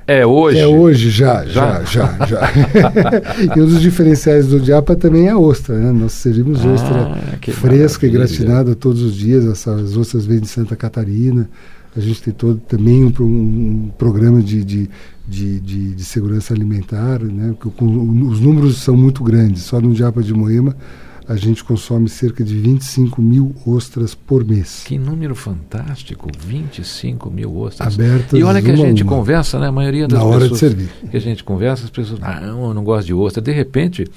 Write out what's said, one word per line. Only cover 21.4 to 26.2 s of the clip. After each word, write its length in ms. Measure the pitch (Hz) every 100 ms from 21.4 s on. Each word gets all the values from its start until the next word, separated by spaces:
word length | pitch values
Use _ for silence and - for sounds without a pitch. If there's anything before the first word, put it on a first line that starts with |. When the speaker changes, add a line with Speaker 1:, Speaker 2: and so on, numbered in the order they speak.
| 107 113
Speaker 2:
consome 460 | - 110 - 117 113
cerca 340 | - 123 123
de 100 | 107
vinte 280 | 107 110 135
e 20 |
cinco 380 | 135 - 127 123
mil 340 | 113 127 135 135 117
ostras 480 | 120 - 120 113
por 300 | - - 135
mês. 400 | 110 107 87 - -
Speaker 1:
Que 120 | 139
número 360 | 131 160 156
fantástico, 960 | 123 107 87 73 107 147 135 - -